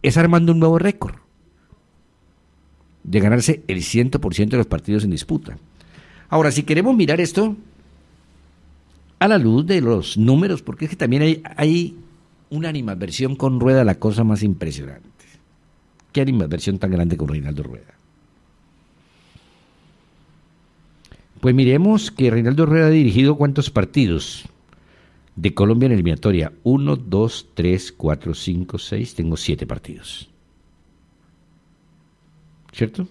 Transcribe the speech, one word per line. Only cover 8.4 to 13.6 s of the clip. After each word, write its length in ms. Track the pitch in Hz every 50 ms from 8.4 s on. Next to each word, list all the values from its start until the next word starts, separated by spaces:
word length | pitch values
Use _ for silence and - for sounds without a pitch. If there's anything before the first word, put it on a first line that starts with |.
| _ _ _ _ _ _ _ _ _ _ _ _ _ _ _ _
a 80 | 175
la 100 | 202 -
luz 280 | 190 123 110 110 131 156
de 140 | 170 196 180
los 380 | 135 117 117 95 - - -
números, 440 | 107 110 120 131 151 185 196 180 -
porque 240 | - - 101 - 160
es 60 | 156
que 60 | -
también 240 | - 151 117 123 143
hay, 220 | 151 160 160 156 160 - -
hay 420 | - 147 156 165 170 175 - - - - - _ _ _ _ _ _ _ _
una 180 | 143 151 165
animadversión 680 | 165 151 147 123 107 98 90 98 87 80 110 131 131 135
con 220 | 127 - 135 131
Rueda, 260 | 123